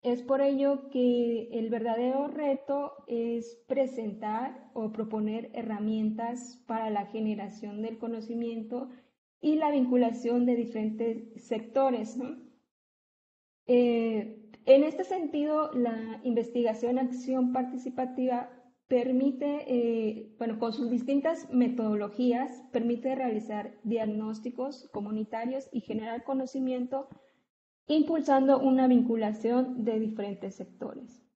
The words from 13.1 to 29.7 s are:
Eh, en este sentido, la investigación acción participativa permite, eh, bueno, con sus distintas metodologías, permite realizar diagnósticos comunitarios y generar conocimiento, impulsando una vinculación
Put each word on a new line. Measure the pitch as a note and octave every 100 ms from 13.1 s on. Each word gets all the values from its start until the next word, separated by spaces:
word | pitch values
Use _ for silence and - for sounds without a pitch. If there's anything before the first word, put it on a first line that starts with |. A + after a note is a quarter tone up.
| _ _ _ _ _ -
Eh, | B3 A#3+ A#3 A3+ A3 G#3 - - -
en | - C4+
este | D4+ D#4+
sentido, | F#4 F#4+ D#4 D4+ D4 D4+ D4+
la | B3+ A#3+ A3 A3+ A3
investigación | B3+ A3+ A3+ B3 A3+ A3 A#3+ B3+
acción | B3+ - - C4 B3
participativa | B3+ B3 B3+ C4 - B3+ - B3+ B3 B3 - _ _ _
permite, | B3 B3+ B3+ C#4 B3+ C#4+ D4 -
eh, | B3 A#3 A3+ A3 G#3+ - -
bueno, | A#3 A3
con | A#3
sus | A3 A#3+
distintas | A#3+ B3+ C#4 D#4+ E4 -
metodologías, | B3+ B3 A#3+ G#3+ G#3 G#3 - B3 A#3+ C4+ - -
permite | B3 A#3 A#3+ C4
realizar | C4 B3+ G#3+ G#3+ G#3 G#3 -
diagnósticos | A3 A3+ G#3+ G#3+ A3 A3 B3 B3 C4 C#4+ -
comunitarios | G#3 G#3 G#3+ G#3+ A3 A#3+ C4 C4+
y | B3
generar | - A3 A3 A#3
conocimiento, | - C4+ B3+ C4+ C4 B3+ B3 C4+ C4+ - _ _ _ _ _ _ -
impulsando | D4+ C#4+ E4 C#4+ C4+ C4+ C4+
una | C4+ C4 B3+
vinculación | B3 - A3+ G#3+ G#3+ A3 B3 B3+